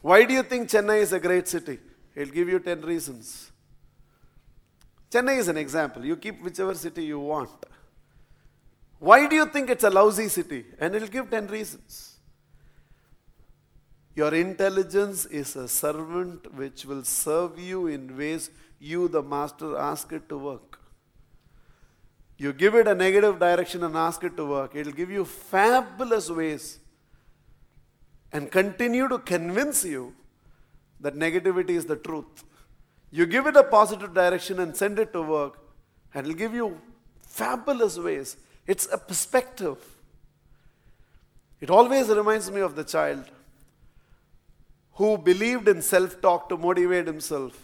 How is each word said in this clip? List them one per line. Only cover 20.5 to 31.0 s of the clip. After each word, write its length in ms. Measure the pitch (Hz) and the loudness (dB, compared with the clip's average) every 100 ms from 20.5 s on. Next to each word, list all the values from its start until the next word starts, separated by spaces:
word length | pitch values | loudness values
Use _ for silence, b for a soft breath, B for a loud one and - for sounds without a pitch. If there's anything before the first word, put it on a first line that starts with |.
| 123 _ - _ _ _ _ _ _ _ _ _ _ _ _ _ _ _ - | -12 _ -20 _ _ _ _ _ _ _ _ _ _ _ _ _ _ _ -8
You 140 | 139 | -8
give 220 | 135 190 | 2 4
it 140 | 226 214 | 6 6
a 80 | 185 | 4
negative 400 | 185 196 208 180 | 4 6 4 4
direction 460 | 175 175 180 180 | 2 2 0 -6
and 120 | 170 160 | -4 -2
ask 280 | 165 165 | -2 -4
it 120 | 180 143 | -8 -6
to 100 | 147 | -4
work. 300 | 143 135 147 | -4 -6 -8
It 100 | 147 | -10
will 120 | 143 | -8
give 100 | 180 | -6
you 120 | 196 180 | -6 -6
fabulous 1000 | - - 190 220 254 220 196 247 226 165 | -10 -2 4 6 4 2 -8 -2 -2 -2
ways 500 | 165 160 151 - - - _ _ _ _ _ _ _ _ _ _ _ _ - _ | -4 -4 -6 -12 -20 -20 _ _ _ _ _ _ _ _ _ _ _ _ -20 _
and 180 | 151 143 | -10 0
continue 560 | 185 196 190 240 247 262 | 0 0 -2 -2 0 0
to 100 | 247 | -2
convince 600 | - 175 170 190 294 247 | -2 -4 -2 -2 -2 -2
you 200 | 185 139 123 - - _ _ _ _ _ _ _ | -4 -8 -10 -18 -20 _ _ _ _ _ _ _